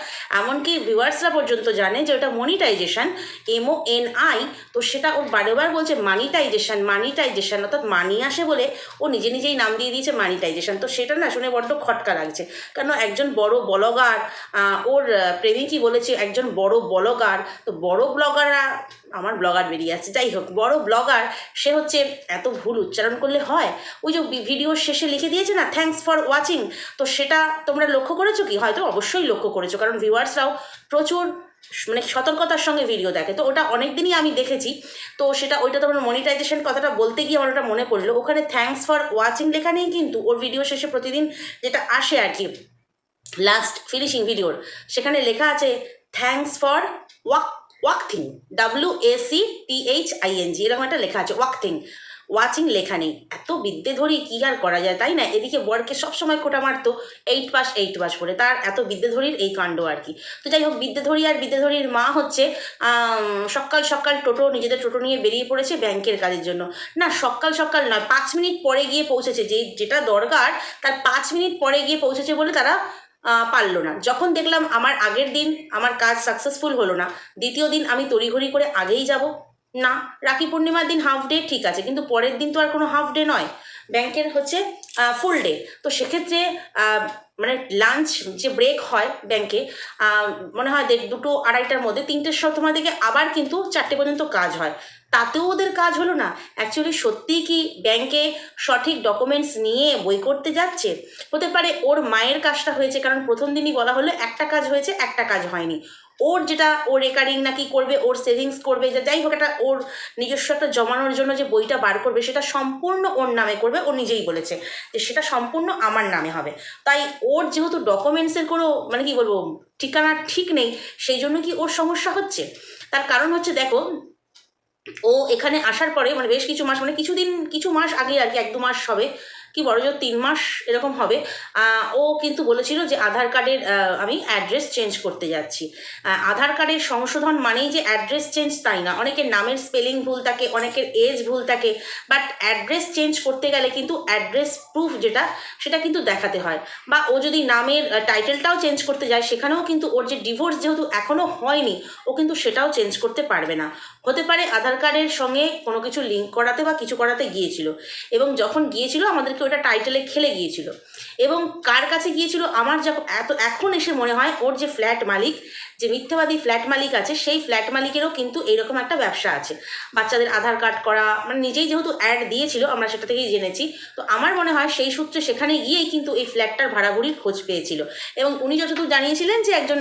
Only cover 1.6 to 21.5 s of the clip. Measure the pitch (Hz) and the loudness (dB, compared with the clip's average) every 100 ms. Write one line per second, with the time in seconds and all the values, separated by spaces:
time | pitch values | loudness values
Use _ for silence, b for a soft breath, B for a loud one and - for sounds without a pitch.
1.6 | 233 202 190 233 294 262 269 233 262 370 | 0 2 2 0 2 2 0 0 0 2
2.6 | 285 190 170 226 302 359 B B B 233 | 2 2 0 0 -2 -4 B B B 0
3.6 | 247 311 233 233 240 240 311 233 277 B | 0 0 0 0 0 2 2 2 -2 B
4.6 | B 233 - 269 311 302 - 220 208 240 | B -4 -2 0 0 0 0 0 2 2
5.6 | 320 311 311 262 202 196 277 339 262 214 | 2 2 0 0 2 0 2 2 2 2
6.6 | 208 208 202 202 247 277 247 196 190 208 | 0 0 0 0 0 0 -2 -2 -2 -2
7.6 | 202 285 220 180 180 208 269 277 311 269 | 0 -2 0 0 2 0 0 -2 0 2
8.6 | 269 - B B 294 233 226 262 294 269 | 0 -4 B B -2 0 -2 -2 0 0
9.6 | 220 220 247 262 269 240 185 180 170 160 | 0 0 -4 -4 -2 0 0 0 -2 -2
10.6 | 185 196 254 - 247 302 302 247 254 240 | -4 -4 -4 -4 -2 0 0 -2 -2 0
11.6 | 233 294 - 214 208 165 156 156 170 B | 0 -2 0 0 0 -2 -4 -8 -10 B
12.6 | B - 226 285 220 269 277 214 208 240 | B -4 -2 0 0 0 0 2 4 4
13.6 | 196 196 226 240 247 214 - B B 202 | 2 2 4 4 4 2 -2 B B 0
14.6 | 202 190 240 277 262 202 180 175 220 233 | 2 2 2 2 4 4 2 2 2 2
15.6 | 285 302 233 240 240 240 202 220 247 180 | 0 2 2 2 2 0 0 0 -2 2
16.6 | 196 233 185 185 214 233 214 190 - B | 4 4 4 2 2 2 2 0 -4 B
17.6 | B 165 175 190 269 269 294 285 285 285 | B -4 0 2 2 4 2 4 4 4
18.6 | 269 - - - - 196 196 196 180 180 | 2 -2 -8 -18 -14 -6 -4 0 2 2
19.6 | 175 165 165 170 190 254 247 190 185 185 | 0 -2 -4 -4 -4 -2 0 -2 -4 0
20.6 | 220 302 208 226 254 240 220 B B | 2 2 2 2 4 2 2 B B